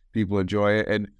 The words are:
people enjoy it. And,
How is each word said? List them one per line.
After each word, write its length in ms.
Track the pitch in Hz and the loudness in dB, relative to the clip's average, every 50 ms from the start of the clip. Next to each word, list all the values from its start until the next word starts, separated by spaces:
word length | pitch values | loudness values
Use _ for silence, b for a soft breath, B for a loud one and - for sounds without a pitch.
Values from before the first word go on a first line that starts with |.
| _ _ - | _ _ -4
people 260 | 113 107 92 101 98 | -4 -2 0 0 -2
enjoy 400 | 92 85 101 104 104 104 104 107 | -2 0 0 0 2 2 2 2
it. 80 | 104 | 0
And, 220 | - 107 107 104 98 - | 0 -2 -2 -2 -6 -10